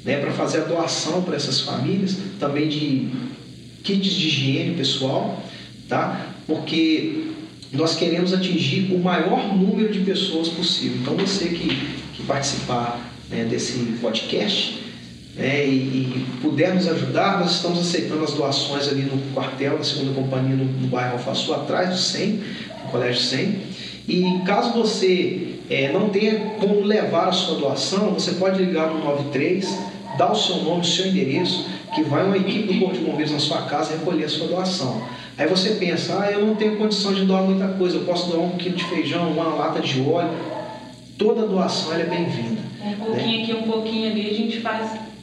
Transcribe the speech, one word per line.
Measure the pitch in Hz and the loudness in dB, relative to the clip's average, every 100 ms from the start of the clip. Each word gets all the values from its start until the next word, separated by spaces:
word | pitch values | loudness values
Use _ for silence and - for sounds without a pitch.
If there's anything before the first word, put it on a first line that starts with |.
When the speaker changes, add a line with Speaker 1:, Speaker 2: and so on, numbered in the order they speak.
Speaker 1:
né, | - 139 | 0 0
pra | - | 0
fazer | 131 139 160 | 0 0 0
a | |
doação | 151 170 165 - 151 180 | 2 0 0 -2 0 0
pra | 185 - | 0 0
essas | - - | 0 0
famílias, | - 123 139 190 190 - - - | 0 -2 0 2 2 0 -4 -4
também | 143 143 151 | -2 2 0
de | 147 143 127 - - - - - - - - | 0 2 2 0 -4 -6 -10 -16 -18 -18 -10
kits | - 196 190 | 0 2 2
de | 165 156 | 2 2
higiene | 135 135 - - - | 2 2 2 0 0
pessoal, | 131 - 131 - - - - - - - - | 0 0 0 0 -2 -6 -10 -14 -16 -18 -4
tá? | - 170 - - - - | -2 0 -4 -8 -12 -4
Porque | 151 - 160 160 151 - - - - - - - | -2 0 2 4 4 0 -4 -6 -8 -14 -16 -6
nós | 135 160 - | 0 0 2
queremos | 170 170 185 | 2 2 2
atingir | 190 185 - - 190 185 | 2 2 2 2 2 2
o | 180 | 2
maior | 180 175 175 254 208 196 | 2 2 2 2 2 4
número | 196 220 214 | 4 4 2
de | 190 | 2
pessoas | 185 180 - 160 170 | 0 0 0 0 -2
possível. | 170 - - 127 123 | -2 0 0 0 -2
Então, | 131 180 | -2 0
você | 190 175 170 | 0 0 0
que, | 170 160 131 139 - - - | 0 -2 -2 -4 -8 -10 -10
que | |
participar, | 131 139 135 - - 120 120 120 - - - | -4 -2 0 -4 -2 -2 -2 -6 -10 -14 -8
né, | 113 117 | -4 -2
desse | 123 - 127 117 110 | -2 -2 -2 -2 -2
podcast, | 117 107 - - - - - - - - - - - - | -2 -2 -2 -2 0 0 -2 -6 -12 -14 -16 -18 -16 -4
né, | 131 143 | -2 2
e, | 135 | 2
e | 131 131 131 - 127 - - | 2 2 0 0 -2 -4 -2
puder | 151 135 175 | 0 2 4
nos | 185 170 | 4 2
ajudar, | 160 127 - 190 185 | 0 0 2 2 2
nós | 170 - | 2 0
estamos | 175 175 | 0 0
aceitando | 170 170 139 156 | 0 0 0 -2
as | 156 | -2
doações | 143 139 139 139 143 143 | 0 0 0 -2 -2 0
ali | 135 | 0
no | 135 131 - | 0 -2 -2
quartel, | 135 131 - 139 156 | -4 -4 -2 0 0
na | |
segunda | - 139 135 | -2 -2 -2
companhia, | 135 127 131 131 131 | 0 0 0 2 2
no, | 135 | 0
no | 131 127 | 0 0
bairro | 123 123 | 0 -2
Alfaçu, | 123 131 - - | -2 -2 -2 0
atrás | 151 - - 185 | -2 0 0 0
do | 185 | 0
cem, | - - 190 - - - - - | 0 0 0 0 -4 -10 -10 -10
no | - | -6
Colégio | 123 123 123 | -2 0 0
cem. | - 131 202 - - - - - - | 0 0 0 -2 -6 -10 -12 -12 0
E | 180 180 180 190 | 2 4 2 2
caso | 202 233 | 2 2
você, | 233 208 - 185 180 - - - - - | 2 2 4 4 4 2 -2 -6 -8 -2
é, | 139 139 | 0 2
não | 175 214 | 2 2
tenha | 196 220 220 185 - | 4 2 2 0 0
como | 202 202 | 2 4
levar | 202 208 - 170 185 | 4 2 4 2 2
a | |
sua | 180 - 151 | 2 0 0
doação, | 143 135 - 196 208 | 0 0 0 2 2
você | 160 175 | 2 0
pode | 165 190 190 | 2 2 4
ligar | 180 160 160 | 2 2 0
no | 156 | 0
nove | 147 143 135 | 0 0 0
três, | 131 156 190 - - - - - 135 | 0 2 0 0 -4 -6 -10 -8 2
dar | 180 | 2
o | 214 | 4
seu | - 160 | 2 0
nome, | 151 175 | 0 0
o | 170 | 2
seu | - 190 | 0 2
endereço, | 175 131 151 180 - - 95 - 151 | 2 2 2 0 0 -4 -8 -6 -2
que | |
vai | 131 147 190 | 0 2 4
uma | 190 | 2
equipe | - 240 - | 2 0 2
do | 190 | 2
Corpo | 185 175 | 2 2
de | |
Bombeiros | 160 147 151 | 0 2 2
na | 143 | 0
sua | - 165 | 0 0
casa | - 151 151 160 | 0 0 0 0
recolher | 160 156 - | 0 0 0
a | |
sua | - 165 | -2 0
doação. | 175 185 185 131 110 - - - - | 0 0 0 -2 -2 -6 -10 -12 0
Aí | 156 | 2
você | 185 202 | 4 2
pensa, | 196 175 156 - 185 | 2 2 0 0 0
"Ah, | 202 | 2
eu | 202 214 | 2 2
não | 214 | 4
tenho | 214 214 | 2 2
condição | 214 196 196 | 0 2 0
de | 196 | 2
doar | 190 190 | 4 4
muita | 190 190 190 | 4 2 2
coisa, | 190 180 156 | 2 2 2
eu | |
posso | 147 175 175 | 0 0 0
doar | 165 | 0
um | 180 | 0
quilo | 180 185 175 | 0 -2 -2
de | |
feijão, | - 156 - 175 165 | -2 -2 0 0 0
uma | 156 160 156 | 0 0 0
lata | 160 165 | 0 0
de | 143 131 | 0 0
óleo." | 139 170 170 - - - - - - - - - | 2 2 0 -2 -6 -8 -8 -12 -14 -18 -18 0
Toda | 214 226 214 | 2 4 2
doação, | 190 180 - 156 | 2 2 0 -2
ela | 165 | -2
é | 170 | 0
bem-vinda, | 175 170 - 226 220 - - | 0 -2 -2 -4 -4 -6 -8
Speaker 2:
Um | 208 202 220 | -6 -4 -2
pouquinho | 226 226 226 | -2 0 -2
Speaker 1:
né? | |
Speaker 2:
aqui, | 226 | -2
um | 226 226 | -2 0
pouquinho | 220 220 220 220 | -2 0 -2 0
ali, | 208 202 | 0 -2
a | |
gente | 214 226 - | 0 0 -2
faz | - - - | -4 -4 -4
a | - - - | -6 -12 -16